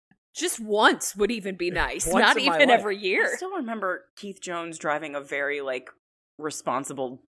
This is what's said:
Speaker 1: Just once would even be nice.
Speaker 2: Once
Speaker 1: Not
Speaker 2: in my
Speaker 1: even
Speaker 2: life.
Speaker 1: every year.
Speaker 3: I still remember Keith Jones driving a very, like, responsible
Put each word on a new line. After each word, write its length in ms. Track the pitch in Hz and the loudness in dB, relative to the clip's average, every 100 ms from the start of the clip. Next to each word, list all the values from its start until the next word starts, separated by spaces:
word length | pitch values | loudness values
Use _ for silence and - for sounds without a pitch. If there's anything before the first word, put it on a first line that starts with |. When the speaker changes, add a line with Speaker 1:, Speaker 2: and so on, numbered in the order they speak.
| _ _ _ | _ _ _
Speaker 1:
Just 240 | - 339 - | -8 -6 -4
once 540 | 214 208 262 160 - 196 | -2 4 6 4 -2 0
would 140 | 208 | 0
even 260 | 233 196 190 | 0 -6 -4
be 140 | 175 | -2
nice. 360 | 170 139 135 - | 0 -2 -2 0
Speaker 2:
Once 160 | 185 220 | 4 6
Speaker 1:
Not 100 | 294 | 6
Speaker 2:
in 100 | - | 4
my 100 | 320 | 6
Speaker 1:
even 120 | 277 | 6
Speaker 2:
life. 100 | 233 | 6
Speaker 1:
every 180 | 208 202 | 4 -2
year. 320 | 190 262 440 | 0 2 0
Speaker 3:
I 40 | - | -2
still 200 | 370 381 | -6 -6
remember 500 | 233 226 190 175 - - | -6 -4 -4 -4 -8 -16
Keith 240 | 202 185 | -14 -12
Jones 360 | - 170 170 160 | -8 -8 -8 -6
driving 380 | 165 147 156 | -2 -2 -4
a 60 | 143 | -8
very, 400 | 139 143 143 143 | -6 -4 -2 -4
like, 280 | 135 127 - - _ _ _ - | -4 -6 -8 -20 _ _ _ -10
responsible 840 | 151 - - 127 139 135 131 131 _ | -8 -8 -4 -4 -4 -6 -8 -8 _